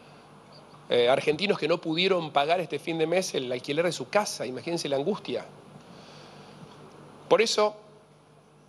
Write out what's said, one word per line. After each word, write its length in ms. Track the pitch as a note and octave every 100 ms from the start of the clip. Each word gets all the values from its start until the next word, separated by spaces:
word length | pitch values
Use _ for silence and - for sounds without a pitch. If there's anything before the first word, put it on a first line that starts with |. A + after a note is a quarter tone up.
| - - - - - - - - -
Eh, 220 | A#2+ A#2+
argentinos 480 | C#3 D3+ D3 G3+ F#3
que 100 | D3+
no 120 | E3+
pudieron 520 | E3 D#3+ F#3 F#3 D#3
pagar 280 | C#3+ C#3+ F3+
este 200 | D#3+ C#3+
fin 180 | - E3
de 100 | D#3+
mes 260 | F3 F3+
el 180 | E3 B2
alquiler 340 | B2+ - D3+ F3
de 60 |
su 180 | D3 C3
casa, 360 | G3+ G3+ - B2
imagínense 420 | B2+ E3 E3+ D3+
la 100 | C#3
angustia. 480 | D3 G#3 - A#2 - - - - - - - - - - - - - - - - - - -
Por 140 | E3+
eso, 340 | A3+ - G#3+ G#3+ - - - - _ - _ -